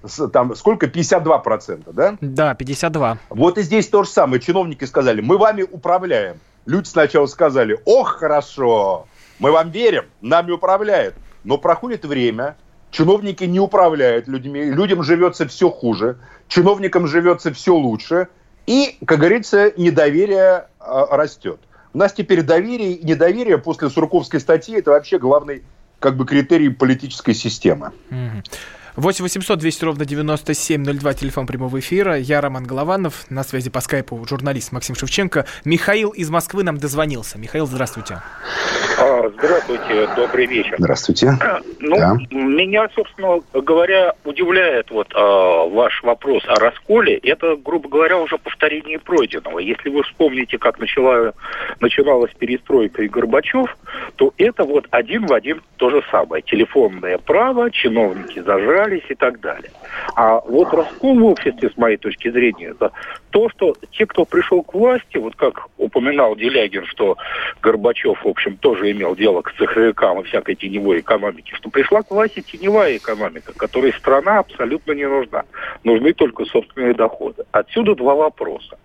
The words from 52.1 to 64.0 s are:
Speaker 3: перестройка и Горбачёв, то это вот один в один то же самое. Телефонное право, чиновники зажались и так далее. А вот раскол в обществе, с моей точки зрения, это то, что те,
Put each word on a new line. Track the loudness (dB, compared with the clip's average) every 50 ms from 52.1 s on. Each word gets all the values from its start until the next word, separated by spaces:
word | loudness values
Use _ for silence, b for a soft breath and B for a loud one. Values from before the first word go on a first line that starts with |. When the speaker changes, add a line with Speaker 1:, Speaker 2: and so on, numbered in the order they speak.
| 4 4 2 0 -2 _
Speaker 3:
перестройка | -4 -4 -4 -6 _ 0 2 2 2 2 -2 -4
и | -6 -4
Горбачёв, | -2 -2 -2 2 0 0 0 0 0 0 -2 -2 -4 _ B B B B B B B
то | 2 2 2 2 2
это | 0 0 2 0 -2
вот | 0 0 0 0 0
один | -2 -2 -2 -2 -4 -4 0
в | 2 0
один | 0 0 -4 -8 -8 _ _ _ _
то | 0 2
же | 2 2 0 2
самое. | 0 0 0 0 -4 -8 -4
Телефонное | -2 0 0 0 2 2 2 2 2 0 -4 -6 -4 -4 -4
право, | 0 2 2 2 4 2 2 0 0 0
чиновники | -2 -2 -2 0 2 2 0 0 0 -6 -10 -12 -12 -10 -2
зажались | 0 0 2 2 2 2 2 2 0 -2 -4 -6 -8
и | -4
так | 0 0 -2 -2 -4
далее. | -8 -10 -10 -10 -12 -18 -20 -20 B B B B B B B
А | 2 4 4 4 2
вот | 0 0 2 2 2 4 2
раскол | 0 0 -2 -4 -2 2 4 6 6
в | 6
обществе, | 6 4 4 0 -4 -2 -2 -4 -4 0
с | 0
моей | 2 2 2 0
точки | -4 -8 -8 -6 -6 -2
зрения, | 0 2 2 2 0 -2 -12 -16
это | -6 -4 -4 -4 B B B B B B B _
то, | 0 2 2 2
что | 0 0 0 0 0 -2 -8 -20
те, | -4 -4